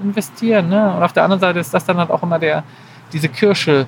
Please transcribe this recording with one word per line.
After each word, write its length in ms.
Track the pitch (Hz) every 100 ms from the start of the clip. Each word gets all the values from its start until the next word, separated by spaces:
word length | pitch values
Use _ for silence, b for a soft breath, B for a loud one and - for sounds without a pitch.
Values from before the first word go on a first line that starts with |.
investieren, 640 | 202 202 - - 226 214 170
ne? 240 | 202 208 180
Und 80 |
auf 80 | 175
der 100 | -
anderen 180 | 165 190
Seite 200 | 185 175
ist 120 | 165
das 120 | 185
dann 140 | - 175
halt 120 | 170
auch 140 | 165
immer 160 | 175 165
der, 240 | 160 156 151 B B B B
diese 160 | 156 151
Kirsche 580 | 117 208 196 - 143